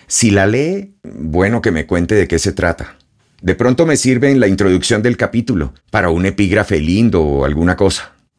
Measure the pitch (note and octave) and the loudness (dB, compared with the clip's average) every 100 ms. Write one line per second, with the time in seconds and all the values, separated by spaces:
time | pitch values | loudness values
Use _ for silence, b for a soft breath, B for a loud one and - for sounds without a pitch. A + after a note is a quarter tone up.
0 | b - A#2 G2 G2 A#2+ D#3 G3 G3 _ | b -2 2 4 2 0 -2 -4 -8 _
1 | - A#1 D#2 E2 G2+ A#2 A2+ D#2+ D2 F2 | -20 -12 -4 0 0 0 -2 -2 -2 -2
2 | E2+ G#2+ F2 D#2+ F#2+ - F2 - - - | 0 0 0 0 -2 -2 -2 -2 -10 -20
3 | _ _ _ _ F#2 B2 B2 B2+ E3 C3+ | _ _ _ _ -2 0 2 2 2 0
4 | C3 B2 C#3 C3+ G#2 F#2+ G2 F#2 - G#2+ | 0 2 2 2 2 2 2 2 0 0
5 | A#2+ A#2+ A2+ A#2 A2+ G2 C#2 - _ G#2+ | 0 -2 -2 -2 -2 -2 -4 -8 _ -2
6 | F2+ E2 F#2+ - G2 G#2 G2+ E2+ D#2 G2 | 0 0 0 0 0 0 0 0 0 2
7 | A#2 F2+ D2+ C#2+ C#2 D2 F2 F2+ G2 - | 2 2 0 0 0 0 0 2 0 -2
8 | - _ _ | -10 _ _